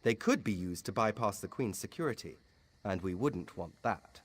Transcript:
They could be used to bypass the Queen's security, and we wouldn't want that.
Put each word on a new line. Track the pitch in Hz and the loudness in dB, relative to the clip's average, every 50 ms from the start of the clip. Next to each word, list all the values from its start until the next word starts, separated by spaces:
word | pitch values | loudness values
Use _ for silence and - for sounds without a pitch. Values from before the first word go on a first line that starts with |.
They | _ 117 117 | _ 2 2
could | 107 - - 262 180 113 | 2 4 4 4 4 4
be | - | 0
used | 104 90 90 90 87 85 - | 0 0 -2 -4 -4 -4 -6
to | - | -4
bypass | 104 110 113 110 107 - 117 104 98 - | 2 4 4 4 4 2 0 0 0 0
the | - 98 | -6 -10
Queen's | - - 135 110 95 - | -4 -2 -2 -2 -2 -4
security, | - - - - 165 147 117 - - 82 - - _ _ _ _ _ _ _ _ _ | -6 -8 -4 -2 -2 -2 -2 -4 -8 -12 -14 -14 _ _ _ _ _ _ _ _ _
and | 104 95 90 | -2 -2 0
we | 85 95 90 | 0 0 0
wouldn't | 90 120 147 120 90 87 - - | 2 2 2 2 0 -6 -6 -6
want | - 85 85 - - | -8 -8 -8 -8 -4
that. | _ 117 104 85 - - - - - | _ -2 -2 -2 -4 -20 -20 -20 -20